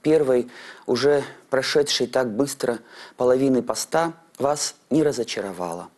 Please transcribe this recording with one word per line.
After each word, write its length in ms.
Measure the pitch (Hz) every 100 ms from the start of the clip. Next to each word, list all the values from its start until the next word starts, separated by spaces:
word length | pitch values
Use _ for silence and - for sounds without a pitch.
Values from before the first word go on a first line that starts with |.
первой, 460 | 151 156 135 123 123 - - -
уже 400 | - 123 139 147 135 - _
прошедшей 580 | 135 131 151 143 - 123
так 260 | 131 123
быстро 460 | 104 139 - 120 113 - - - -
половины 440 | 123 131 135 127
поста, 520 | 120 - - 160 165 165 _ -
вас 380 | 135 147 - - _
не 140 | 147
разочаровала. 840 | 147 123 113 110 98 87 87 85 85